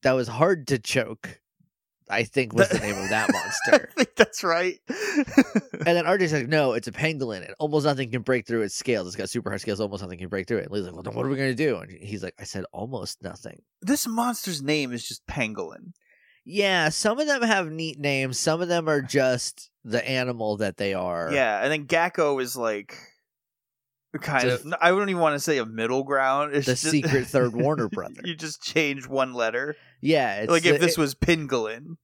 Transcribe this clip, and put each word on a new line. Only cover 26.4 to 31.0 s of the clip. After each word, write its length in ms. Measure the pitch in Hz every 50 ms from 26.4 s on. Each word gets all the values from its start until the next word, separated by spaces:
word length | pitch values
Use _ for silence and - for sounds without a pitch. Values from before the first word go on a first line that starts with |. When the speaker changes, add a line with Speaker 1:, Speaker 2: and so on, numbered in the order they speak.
| 147 147 143
Speaker 2:
It's 120 | 143 135
Speaker 1:
the 80 | 131 127
Speaker 2:
just 100 | - -
Speaker 1:
secret 440 | 156 151 147 139 160 139 135 123 -
third 280 | - 135 127 123 110
Speaker 2:
<laughs> 0 |
Speaker 1:
Warner 320 | 120 123 143 156 143 117 104
brother. 340 | - 101 90 - - - -
Speaker 2:
You 120 | - 165
just 260 | 156 160 151 151 -
change 460 | - - - 165 160 143 139 139 127 131
one 260 | 135 135 131 131 123
letter. 420 | 123 117 113 110 120 135 147 147 - - - _ _
Speaker 1:
Yeah, 400 | - 143 160 151 131 113 98 104
it's 100 | 107 117
Speaker 2:
Like 140 | 170 165 165
if 140 | 175 147 143
Speaker 1:
the, 60 | 165
Speaker 2:
this 120 | 165 165
Speaker 1:
it 40 | 165